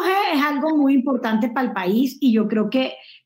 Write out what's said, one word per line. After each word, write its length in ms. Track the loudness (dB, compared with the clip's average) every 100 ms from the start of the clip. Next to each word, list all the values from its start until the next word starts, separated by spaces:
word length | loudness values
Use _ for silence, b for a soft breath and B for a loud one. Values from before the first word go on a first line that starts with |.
G 340 | 0 0 0 0
es 60 |
algo 320 | 0 0 0 2
muy 200 | 2 2
importante 540 | 0 -2 -2 0 -2
para 180 | -2 -4
el 60 |
país 440 | -2 -2 0 0 0
y 140 | 2
yo 140 | 2 2
creo 220 | 0 0
que, 260 | -2 -2 -6 B B